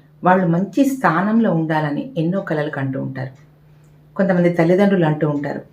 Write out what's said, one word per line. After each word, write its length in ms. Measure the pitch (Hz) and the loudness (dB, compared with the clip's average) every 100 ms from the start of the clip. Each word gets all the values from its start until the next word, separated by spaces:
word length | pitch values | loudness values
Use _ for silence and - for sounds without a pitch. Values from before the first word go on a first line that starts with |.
| - _ | -20 _
వాళ్ళు 220 | 170 190 180 | 2 2 2
మంచి 380 | 170 196 - | 0 0 0
స్థానంలో 720 | 277 277 180 160 202 226 220 | 0 0 0 0 0 2 2
ఉండాలని 580 | 165 160 156 151 147 - - | 0 0 -2 -2 -4 -6 -4
ఎన్నో 240 | 160 190 | -2 -2
కలలు 300 | - 156 151 | -2 -4 -4
కంటూ 320 | 143 135 135 | -4 -6 -6
ఉంటారు. 280 | 135 131 131 - - _ _ _ - _ _ | -8 -8 -10 -14 -20 _ _ _ -20 _ _
కొంతమంది 360 | - 185 180 175 | -2 0 2 2
తల్లిదండ్రులు 540 | 175 165 185 202 196 | 2 2 4 4 4
అంటూ 240 | 160 151 156 | 2 2 0
ఉంటారు, 340 | 143 143 139 - | -2 -4 -8 -12